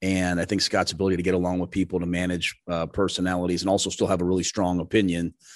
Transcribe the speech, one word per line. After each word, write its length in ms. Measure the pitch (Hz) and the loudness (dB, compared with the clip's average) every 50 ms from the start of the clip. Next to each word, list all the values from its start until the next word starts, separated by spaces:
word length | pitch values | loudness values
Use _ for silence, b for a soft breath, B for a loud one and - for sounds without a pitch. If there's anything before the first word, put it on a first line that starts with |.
And 400 | 95 95 95 92 90 90 90 85 | -2 0 2 2 2 2 2 0
I 40 | 85 | 0
think 180 | - 104 95 | 0 0 0
Scott's 280 | - - - 98 90 - | 0 0 2 0 0 0
ability 260 | - 80 98 95 92 85 | 0 0 0 0 2 2
to 40 | |
get 120 | 87 92 92 | 2 2 2
along 260 | 90 87 90 90 90 | 2 0 0 0 -2
with 100 | 87 85 | -4 -2
people, 300 | - 98 92 90 92 90 | -2 -2 -2 0 -2 -2
to 60 | 85 | -2
manage, 500 | 87 87 87 90 90 90 85 78 - - - _ | -2 -2 -2 0 -2 -2 -2 -2 -4 -6 -8 _
uh, 200 | - 87 82 82 | -4 -4 -2 -4
personalities, 760 | 80 - 101 98 90 - - 90 92 90 90 90 90 90 82 | -4 -2 -2 0 0 0 -2 -2 0 0 0 0 0 -2 0
and 60 | - 95 | 2 2
also 180 | 98 98 - 95 | 2 2 0 -2
still 200 | - - 92 87 | -2 -2 0 0
have 120 | 95 87 | 2 0
a 40 | 90 | 2
really 180 | 90 92 92 | 2 2 0
strong 380 | 87 - - 107 92 90 90 87 | 0 -2 -2 0 0 0 0 -2
opinion 540 | 82 - - 110 101 92 85 85 85 82 - B B B B | -2 2 2 2 2 2 0 0 -2 -4 -6 B B B B